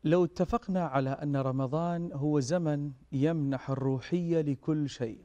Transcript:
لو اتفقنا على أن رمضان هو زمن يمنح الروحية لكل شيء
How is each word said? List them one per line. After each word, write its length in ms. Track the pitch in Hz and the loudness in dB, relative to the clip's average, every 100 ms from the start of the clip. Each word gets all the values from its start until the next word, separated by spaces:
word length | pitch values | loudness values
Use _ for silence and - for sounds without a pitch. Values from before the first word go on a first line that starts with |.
لو 200 | 160 175 | 4 4
اتفقنا 600 | 170 - 180 233 - 185 | 4 0 -2 -2 -2 -2
على 260 | 165 135 131 | 0 0 0
أن 260 | 139 147 139 | -2 -2 0
رمضان 760 | 135 131 135 147 170 170 170 | 0 0 -2 -2 -2 -2 -4
هو 280 | 139 147 147 | -2 0 2
زمن 520 | 127 180 160 147 143 131 - | 2 0 0 0 -2 -8 -6
يمنح 580 | 139 147 165 139 131 - | 0 2 2 0 -2 -2
الروحية 720 | 135 135 135 - 175 170 165 | -2 0 -2 0 -2 2 2
لكل 480 | 147 135 - 156 143 | 2 -2 0 0 0
شيء 300 | - 117 101 | -2 -6 -6